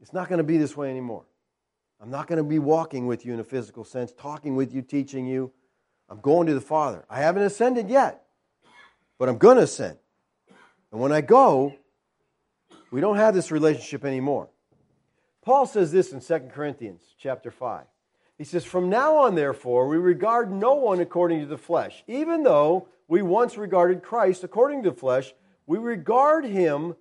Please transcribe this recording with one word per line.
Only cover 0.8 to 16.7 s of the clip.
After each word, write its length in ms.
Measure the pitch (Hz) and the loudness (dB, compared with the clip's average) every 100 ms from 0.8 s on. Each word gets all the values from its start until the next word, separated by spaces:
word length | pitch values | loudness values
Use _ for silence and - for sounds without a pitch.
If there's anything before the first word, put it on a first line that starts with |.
| 139 | -8
anymore. 360 | 131 123 107 - _ _ _ _ _ _ _ | -8 -10 -12 -16 _ _ _ _ _ _ _
I'm 120 | 107 | -14
not 160 | 139 151 | -12 -6
gonna 160 | 165 | -4
be 160 | 151 156 | -2 -2
walking 460 | 143 160 160 139 123 | 2 0 0 -6 -6
with 200 | 117 123 | -6 -8
you 80 | |
in 80 | 117 | -10
a 20 | |
physical 400 | 107 131 107 113 | -8 -8 -10 -16
sense, 300 | 107 127 123 | -14 -10 -10
talking 420 | _ 139 151 151 131 | _ -14 -12 -6 -4
with 160 | 135 | -4
you, 100 | 131 | -6
teaching 440 | 127 143 131 135 127 | -8 -6 -6 -8 -6
you. 260 | 131 131 _ _ _ _ _ _ | -6 -8 _ _ _ _ _ _
I'm 140 | 104 | -8
going 260 | 135 165 165 | 2 2 2
to 60 | |
the 80 | 139 | -2
Father. 420 | - 156 147 92 - | -2 -4 -2 -6 -12
I 100 | 120 | -4
haven't 240 | 151 185 | -2 0
ascended 460 | 202 196 240 247 196 | -2 0 -2 0 0
yet, 360 | 262 220 - _ _ _ _ _ - - _ _ - | 0 0 -4 _ _ _ _ _ -20 -20 _ _ -4
but 100 | 127 | -2
I'm 100 | 117 | 6
gonna 240 | 208 254 | 8 8
ascend. 360 | 151 - 104 78 _ _ _ _ _ _ _ _ _ | 6 0 -10 -10 _ _ _ _ _ _ _ _ _
And 100 | 110 | -4
when 100 | 131 | 0
I 80 | 151 | 0
go, 540 | 151 240 262 139 143 139 _ _ _ _ _ _ _ _ _ - - | 6 8 8 4 0 -6 _ _ _ _ _ _ _ _ _ -20 -10
we 120 | 127 | -4
don't 160 | 190 208 | 0 4
have 160 | 220 | 4
this 180 | 190 - | 2 0
relationship 540 | 156 156 139 - 139 143 | 2 2 0 -4 -10 -6
anymore." 420 | 135 135 127 - _ _ _ _ _ _ _ _ _ | -4 -2 -4 -6 _ _ _ _ _ _ _ _ _
Paul 240 | - 269 262 | 0 2 2
says 260 | 214 170 | 0 0
this 220 | 180 180 | 2 0
in 80 | 135 | -4
Second 300 | - 165 131 | -6 -6 -6
Corinthians 640 | 135 147 | -10 -10